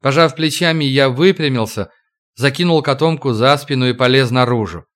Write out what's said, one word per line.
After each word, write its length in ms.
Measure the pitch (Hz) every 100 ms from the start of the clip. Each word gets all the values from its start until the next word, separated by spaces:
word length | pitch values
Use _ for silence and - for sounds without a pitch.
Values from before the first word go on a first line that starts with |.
Пожав 340 | 135 139 165 135
плечами, 480 | 156 - 175 160
я 260 | 143 131 135
выпрямился — 800 | 123 180 185 151 127 110 - 95 _ _ _ _ _
закинул 460 | 135 135 175 160
котомку 500 | 143 135 160 156 139
за 240 | 110 127 143
спину 300 | 143 135 127
и 60 |
полез 380 | 123 127 131 127
наружу. 540 | 127 123 120 101 82 -